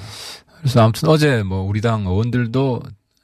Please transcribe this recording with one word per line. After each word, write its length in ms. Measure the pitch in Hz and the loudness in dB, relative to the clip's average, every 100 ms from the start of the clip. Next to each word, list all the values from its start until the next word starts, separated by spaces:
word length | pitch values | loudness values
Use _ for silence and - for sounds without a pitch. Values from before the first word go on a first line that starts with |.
| 107 - - - _ _ | -16 -16 -16 -18 _ _
그래서 220 | 139 - | 0 4
아무튼 260 | 110 110 151 | 4 4 2
어제 340 | 156 151 123 | 4 4 2
뭐 200 | 98 95 | -2 -4
우리 180 | 95 104 | -2 -2
당 260 | 113 110 95 | 0 -2 0
의원들도 760 | 95 117 123 117 123 135 117 - - _ _ | -2 0 -2 -2 0 -2 -2 -8 -18 _ _